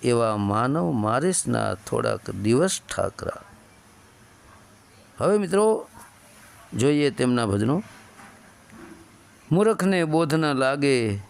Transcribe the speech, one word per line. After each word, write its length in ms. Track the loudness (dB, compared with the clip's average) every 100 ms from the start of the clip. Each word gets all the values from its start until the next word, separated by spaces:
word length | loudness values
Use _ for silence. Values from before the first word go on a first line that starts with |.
એવા 340 | 0 0 0 0
માનવ 540 | 0 0 0 0 0
મારીશના 800 | 0 0 0 0 -2 -2 -2 -2
થોડાક 580 | -6 -6 -4 -2 -4 -8
દિવસ 480 | -4 2 2 2 -2 -8 -6
ઠાકરા. 360 | -6 -6 -12 -12 -16 -20 -20 -20 -20 -20 -20 -20 -20 -20 -20 -20 -20 -20 _ -20 -20 -4
હવે 200 | 0 0
મિત્રો 500 | 0 2 2 2 -4 -20 -20 -20 -20 -20 -20 -20 -12
જોઈએ 360 | -2 2 2 0
તેમના 360 | 0 0 2 2
ભજનો. 380 | 0 0 0 -4 -16 -20 -20 -20 -20 -20 -20 -20 -20 -20 -20 -20 -20 -20 -20 -2
મૂર્ખને 540 | 2 2 2 2 2 2
બોધ 300 | 2 2 0
ન 100 | 0
લાગે 760 | 0 0 0 2 2 2 -2 -8